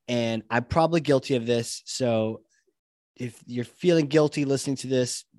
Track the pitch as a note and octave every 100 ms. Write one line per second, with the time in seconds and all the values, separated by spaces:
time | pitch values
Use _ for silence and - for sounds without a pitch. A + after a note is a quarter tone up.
0 | - A#2+ A#2 A2+ - A#2 A#2+ E3 D#3+ E3+
1 | C#3+ C3+ - B2+ A#2 A#2 A#2 - - -
2 | B2 A2+ A2 A2 _ _ _ _ _ _
3 | _ - B2 - - B2 A#2 _ F3+ E3
4 | C#3+ D3+ D3+ D3 C#3 C#3 - C3+ C3 C3
5 | B2 - -